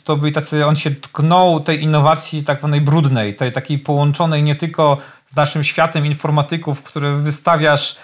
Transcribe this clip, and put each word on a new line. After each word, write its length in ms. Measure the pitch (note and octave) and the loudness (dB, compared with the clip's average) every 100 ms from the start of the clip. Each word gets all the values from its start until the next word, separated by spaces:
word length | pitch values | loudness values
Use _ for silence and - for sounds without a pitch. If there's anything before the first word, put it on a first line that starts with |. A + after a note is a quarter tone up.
to 140 | - D3+ | -2 0
byli 160 | D3+ | 0
tacy, 320 | D3+ D3 D3+ D3 | -2 -2 0 2
on 100 | D3+ | 2
się 160 | D3+ | -2
tknął 680 | C#3 - - D#3 F3+ F#3 D#3+ | -6 -8 -2 2 4 4 2
tej 240 | D3 D3+ | 0 -2
innowacji 600 | D3+ D3+ D3+ D#3 - D#3 | 0 2 4 2 -2 -6
tak 160 | D3 C3+ | -4 -2
zwanej 220 | D3 D3 | 0 0
brudnej, 540 | C#3+ D#3+ C#3+ B2+ G#2 G2+ | 2 2 2 0 -2 -4
tej 160 | B2+ | -4
takiej 280 | C3+ - C#3+ | -4 -6 -6
połączonej 640 | C#3 C#3+ C#3+ C#3+ E3+ D3+ | -2 0 0 0 0 0
nie 120 | D3+ D3 | 0 0
tylko 420 | E3+ E3 D3+ C#3 - - - | -4 0 2 2 -4 -20 -6
z 80 | D3+ | -2
naszym 280 | D3 D#3+ | 0 0
światem 420 | D3 - E3 D#3+ D3 | -2 0 0 0 -2
informatyków, 720 | D3 D3+ D3+ C#3+ E3 E3 C#3 | -2 0 0 0 -4 -6 -8
w 40 | |
którym 400 | - D3+ C#3+ C#3+ | -8 -6 -4 -2
wystawiasz 760 | D3 D3 - E3 D3+ D3 - - | -2 -2 0 2 4 2 0 -8